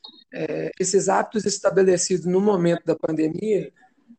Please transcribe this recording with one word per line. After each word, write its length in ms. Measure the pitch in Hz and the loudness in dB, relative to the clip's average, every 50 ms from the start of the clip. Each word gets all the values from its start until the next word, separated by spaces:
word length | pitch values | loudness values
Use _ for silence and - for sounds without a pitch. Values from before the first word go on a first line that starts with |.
| - - - - _ _ | -20 -20 -20 -20 _ _
é, 380 | - - 160 151 156 160 160 160 - - | -10 -8 -8 -6 -6 -6 -6 -6 -6 -4
esses 300 | 185 - - 190 165 190 | -2 0 0 2 2 2
hábitos 360 | 190 202 214 - - 214 190 | 0 0 0 -2 -4 -4 -4
estabelecidos 800 | 202 - - - 196 170 190 190 190 185 170 - - 185 175 156 | -4 -4 -2 -2 0 2 4 4 4 4 2 0 -2 -2 -2 0
no 160 | 175 180 185 | 0 0 2
momento 440 | 202 214 208 180 175 170 170 165 - | 2 2 2 2 2 2 0 0 0
da 100 | - 156 | -2 -2
pandemia, 800 | - - 160 160 156 156 156 160 - 208 220 208 175 - - - _ _ _ _ _ _ - 233 | -2 -2 -4 -2 -2 -2 -2 -2 -4 -2 -2 0 -2 -2 -6 -12 _ _ _ _ _ _ -20 -20